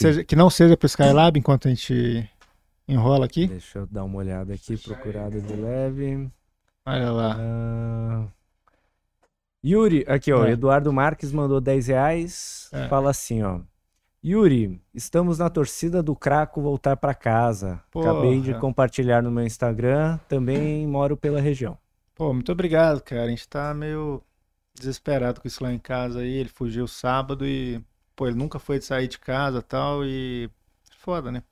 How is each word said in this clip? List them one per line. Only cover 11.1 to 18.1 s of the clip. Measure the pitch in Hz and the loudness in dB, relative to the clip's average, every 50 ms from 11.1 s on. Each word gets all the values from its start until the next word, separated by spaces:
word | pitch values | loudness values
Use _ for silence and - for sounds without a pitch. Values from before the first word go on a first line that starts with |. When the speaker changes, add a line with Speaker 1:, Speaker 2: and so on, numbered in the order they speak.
| 156 - - 139 139 | 0 -2 -4 -4 -2
Speaker 1:
mandou | 151 147 139 139 135 | 0 0 2 2 2
dez | 123 135 135 135 120 123 | 2 2 2 2 2 2
reais, | 135 127 135 151 165 170 170 175 180 - - - - - - - - | 2 2 2 2 0 0 -4 -6 -8 -12 -14 -14 -14 -16 -16 -12 -10
Speaker 2:
É. | 139 131 123 | -8 -4 0
Speaker 1:
fala | 139 139 139 139 | 0 2 2 2
assim, | 139 - - - 117 113 107 | 0 -2 -4 -4 -4 -2 -2
ó, | 98 92 87 87 - _ _ _ _ _ _ _ _ _ _ - | -2 -4 -6 -10 -14 _ _ _ _ _ _ _ _ _ _ -4
Yuri, | 151 190 214 220 175 139 120 110 98 90 90 - _ - | 0 2 4 6 6 6 4 2 0 -4 -8 -14 _ -16
estamos | 120 - - - 165 175 180 170 156 | -14 -8 -2 0 0 2 2 0 0
na | 175 165 | -2 -2
torcida | 170 165 143 - - - - 170 170 180 165 | 0 0 -2 -2 -2 -4 -4 -2 0 0 0
do | 151 139 | -2 -2
Craco | - - 143 139 151 151 - - 156 143 | -2 0 0 2 2 0 0 -4 -4 -2
voltar | 147 143 131 - 139 139 | -2 -2 0 0 0 0
pra | - - 143 131 | 0 0 -2 -2
casa. | - - 123 110 113 120 120 113 92 98 95 87 82 - _ - | -2 0 0 2 2 2 2 0 -2 -4 -6 -8 -8 -10 _ -6
Acabei | 165 165 160 | -2 0 2